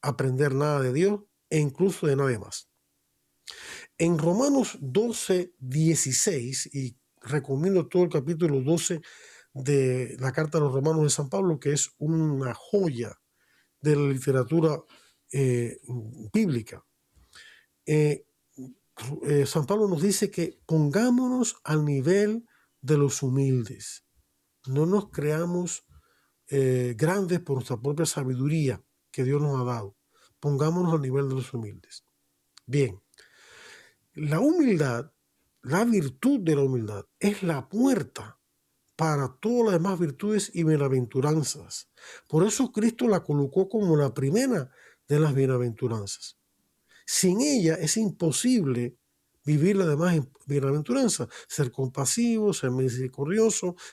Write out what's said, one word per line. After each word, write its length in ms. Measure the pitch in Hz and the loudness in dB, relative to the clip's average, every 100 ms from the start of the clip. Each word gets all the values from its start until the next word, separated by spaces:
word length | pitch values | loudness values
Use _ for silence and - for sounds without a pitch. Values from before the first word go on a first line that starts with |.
aprender 540 | 143 127 139 127 147 131 | -6 -2 -2 2 0 2
nada 260 | 147 143 | 0 0
de 100 | 127 | 0
Dios 300 | 139 196 202 - _ - | 2 0 0 -6 _ -2
e 80 | 156 | 0
incluso 480 | 147 135 190 - 156 | 0 2 0 2 0
de 80 | 139 | 2
nadie 240 | 135 110 | 0 -2
más. 300 | - - - _ _ _ _ _ _ _ - - - - - - | -6 -14 -16 _ _ _ _ _ _ _ -20 -20 -18 -18 -16 -2
En 200 | 170 165 | 0 2
Romanos 600 | 165 202 285 277 208 - | 0 2 2 2 0 -6
doce 720 | 135 175 233 220 - 180 180 - | -4 -2 -2 -4 -2 -2 -2 -10
dieciséis, 1080 | 131 143 160 156 135 127 208 147 120 135 - | -6 0 2 2 0 0 0 -2 -6 -8 -8
y 240 | 139 127 - _ _ | -8 -8 -12 _ _
recomiendo 640 | 110 147 143 139 185 190 - | -4 -4 -2 -2 2 0 0
todo 160 | 175 | 0
el 60 | 175 | 2
capítulo 520 | 160 135 160 170 139 | 0 -2 -2 0 0
doce 400 | 131 165 - 160 - - - - _ | 2 0 0 -6 -10 -20 -20 -20 _
de 640 | 135 131 143 131 127 120 - | -8 0 2 2 0 -4 -6
la 120 | 131 | -4
carta 260 | 156 151 160 | -2 -2 0
a 40 | |
los 120 | 143 | 2
romanos 300 | 135 151 160 | 2 2 2
de 60 | 147 | 2
San 200 | - 135 | 0 -2
Pablo, 300 | 196 185 156 | 0 0 0
que 140 | 139 | -2
es 180 | 151 - - | -2 -4 -4
una 560 | 151 160 156 135 131 | -2 0 0 0 -4
joya 680 | 113 - 202 175 117 107 - _ _ _ _ _ _ | -6 -2 0 0 -2 -8 -10 _ _ _ _ _ _
de 140 | 151 147 | 2 2
la 120 | 143 | 2
literatura, 720 | 135 143 131 123 165 160 143 - - _ _ _ | 0 0 0 2 2 2 -2 -8 -20 _ _ _
eh, 480 | 139 131 120 120 - 120 123 110 - 107 | 0 0 0 -2 -8 -12 -12 -10 -16 -4
bíblica. 520 | 214 196 123 107 - _ _ _ _ _ - - - _ _ - | 0 2 0 -6 -18 _ _ _ _ _ -20 -20 -20 _ _ 0
Eh, 400 | 151 151 143 - _ _ - 127 - _ - 120 156 | 2 2 0 -8 _ _ -18 -18 -20 _ -16 -10 -8
eh, 220 | 143 147 135 | 0 2 2
San 200 | 165 127 | 0 0
Pablo 220 | 214 202 | 2 2
nos 140 | 160 | 2
dice 300 | 196 185 208 | 0 0 -2
que 280 | - 165 - - | -2 -6 -6 0
pongámonos 920 | 160 147 180 247 247 254 254 233 - | 2 4 2 4 2 2 0 -2 -4
al 220 | - 156 147 | -2 0 2
nivel 600 | 139 139 196 208 226 - _ _ _ | 0 2 2 2 -2 -8 _ _ _
de 160 | 127 151 | 0 2
los 260 | 139 - | 2 0
humildes. 840 | 135 135 135 127 101 104 - - _ _ _ _ _ _ 131 | -2 0 2 0 -2 -12 -16 -18 _ _ _ _ _ _ -4
No 180 | 139 165 | -2 2
nos 240 | 214 - | 0 -2
creamos, 760 | - 147 156 175 180 175 - _ - _ _ _ _ - | -6 -2 -2 -2 -4 -4 -8 _ -20 _ _ _ _ -4
eh, 480 | 139 131 127 123 113 | 0 2 0 -2 0
grandes 420 | 156 196 180 175 | 0 0 0 -2
por 160 | 175 131 | -2 -4
nuestra 260 | - 117 | -4 -4
propia 240 | 139 147 160 | -4 -2 -2
sabiduría 800 | 151 131 127 143 160 135 98 _ _ _ | -2 -4 -2 -2 0 0 -4 _ _ _
que 120 | - | -4
Dios 180 | 131 143 | -2 0
nos 180 | 147 131 | 0 0
ha 40 | |
dado. 320 | 123 120 101 _ _ _ _ _ | -2 -4 -8 _ _ _ _ _
Pongámonos 540 | 147 139 156 175 175 | -2 2 2 2 0
al 80 | 160 | 0
nivel 260 | 135 135 139 | 0 -2 -2
de 80 | 131 | -4
los 180 | 123 | -6
humildes. 520 | 120 104 95 - - _ _ _ _ _ - - | -8 -10 -14 -20 -20 _ _ _ _ _ -20 -4
Bien, 360 | 143 123 95 _ _ - _ - - - - - _ _ | 0 0 -4 _ _ -20 _ -20 -20 -20 -20 -20 _ _
la 260 | 151 151 160 | -6 -2 2
humildad, 720 | 285 349 262 175 135 117 143 _ _ _ _ _ | 4 4 4 4 2 -2 -8 _ _ _ _ _
la 220 | 127 175 | -2 0
virtud 560 | 240 208 139 - 262 277 | 4 2 0 0 0 2
de 160 | 160 143 | 2 2
la 60 | |
humildad, 440 | 135 127 107 101 - - | 2 0 -4 -8 -12 -2
es 240 | 202 202 | -2 0
la 240 | 175 139 - | -2 -4 -4
puerta 720 | 208 269 214 120 - 107 - _ _ _ _ _ - | 0 2 2 -2 -10 -16 -20 _ _ _ _ _ -4
para 420 | 160 147 131 - | 0 0 -2 -4
todas 240 | 220 240 220 | -2 2 2
las 80 | |
demás 260 | 170 190 175 | 2 0 -2
virtudes 500 | 160 131 208 214 - | -2 -2 -2 0 -2
y 100 | 170 | 0
bienaventuranzas. 1300 | 160 151 139 131 120 131 147 156 135 - 92 - - _ - - - | 2 2 2 0 0 0 2 0 -2 -6 -12 -16 -16 _ -20 -20 -2
Por 180 | 156 208 | 2 2
eso 260 | - 254 | 2 -2
Cristo 360 | 214 226 - 247 | 2 0 2 2
la 120 | 185 | 2
colocó 460 | - 147 139 190 190 | 0 0 2 0 0
como 300 | 220 190 151 | 0 2 4
la 160 | 139 | 2
primera 580 | 131 135 208 269 196 127 _ - _ - | 0 0 2 0 -2 -4 _ -20 _ -2
de 100 | 147 | 2
las 160 | 156 135 | 2 2
bienaventuranzas. 1040 | 131 127 123 107 120 110 98 - - - _ _ _ _ _ _ - | 2 2 -2 -2 -4 -4 -6 -12 -16 -20 _ _ _ _ _ _ -6
Sin 360 | - 190 196 | 0 2 2
ella 340 | 294 254 160 160 | 2 2 2 2
es 220 | 156 220 | -2 0
imposible 1000 | 208 - 165 - 247 240 139 120 123 - _ _ _ _ | -2 0 -2 0 2 2 2 0 -4 -8 _ _ _ _
vivir 320 | 147 147 180 196 | 0 2 4 4
las 120 | 170 | 2
demás 300 | 147 175 165 127 _ - | 2 2 2 -2 _ -4
bienaventuranzas, 840 | 143 135 147 151 262 233 - 117 - - | -2 0 -2 0 0 0 0 -6 -10 -12
ser 240 | - 127 | -4 -4
compasivo, 840 | - 131 143 131 233 240 226 208 | -2 -6 -4 -2 0 0 2 0
ser 180 | - 131 | 0 -2
misericordioso, 1040 | 127 131 120 127 - 143 214 220 - 180 170 - | 0 -2 -2 -6 -6 -2 2 2 2 -6 -8 -18